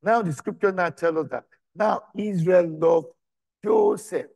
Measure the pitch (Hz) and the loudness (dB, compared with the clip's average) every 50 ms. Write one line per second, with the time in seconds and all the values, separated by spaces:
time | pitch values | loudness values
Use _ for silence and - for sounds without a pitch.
0 | - 185 226 233 220 175 147 - - - - - - 202 190 185 180 170 - - | 0 2 0 2 0 -2 -6 -6 -8 -10 -8 -2 -2 -2 0 0 -2 -2 -4 -2
1 | - 170 165 160 156 123 131 120 - _ _ _ _ _ _ 165 208 220 - - | -2 -2 0 0 -4 -4 -6 -10 -10 _ _ _ _ _ _ -2 0 0 0 -2
2 | - _ _ 196 208 214 202 180 160 175 185 180 175 165 160 156 160 165 165 165 | -4 _ _ -8 -6 -4 -2 -2 0 4 4 4 4 2 -2 0 2 2 2 2
3 | 160 - - _ _ _ _ _ _ _ _ _ - 208 220 214 208 202 214 202 | 0 -2 -18 _ _ _ _ _ _ _ _ _ -2 0 2 4 4 2 2 -2
4 | - - 185 175 160 143 _ | -6 -8 -8 -8 -8 -8 _